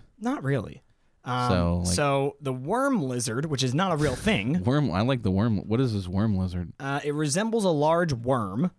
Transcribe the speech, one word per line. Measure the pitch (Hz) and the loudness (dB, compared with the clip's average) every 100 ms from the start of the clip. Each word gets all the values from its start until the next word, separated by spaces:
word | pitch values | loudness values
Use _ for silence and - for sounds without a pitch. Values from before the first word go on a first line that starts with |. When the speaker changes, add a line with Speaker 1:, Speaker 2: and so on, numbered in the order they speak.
| - - | -18 -8
Speaker 1:
Not | 226 277 | -4 -4
really. | 139 139 92 - _ _ _ _ - | -2 -2 -4 -12 _ _ _ _ -6
Um, | 123 123 | -2 2
Speaker 2:
So, | 90 87 87 87 | 4 4 2 0
like | 90 | 0
Speaker 1:
so | 143 139 139 - | 2 0 -2 -4
the | 139 | -6
worm | 127 135 233 277 247 | -6 -2 0 2 0
lizard, | 131 123 113 110 160 | 0 -2 -2 -2 -2
which | 135 | -2
is | 131 | 0
not | 139 190 | 0 0
a | 156 | 2
real | 147 127 | 0 0
thing. | 214 170 107 175 | 0 0 0 0
Speaker 2:
<laughs> | 104 | 2
Worm, | 143 135 | 2 2
I | 85 | 2
like | 117 131 | 2 0
the | 110 | 0
worm. | 95 117 104 | 2 2 0
What | - 113 | 0 0
is | 131 | 0
this | 104 90 | 0 -2
worm | 98 110 95 | 0 0 0
lizard? | 92 90 82 - | 0 -4 -6 -8
Speaker 1:
Uh, | 139 143 | -6 -4
it | 147 | -4
resembles | 147 151 165 220 233 | -2 0 0 0 0
a | 190 | 2
large | 151 151 170 175 | 2 2 2 2
worm. | 120 117 131 98 104 175 | -2 0 0 0 0 -2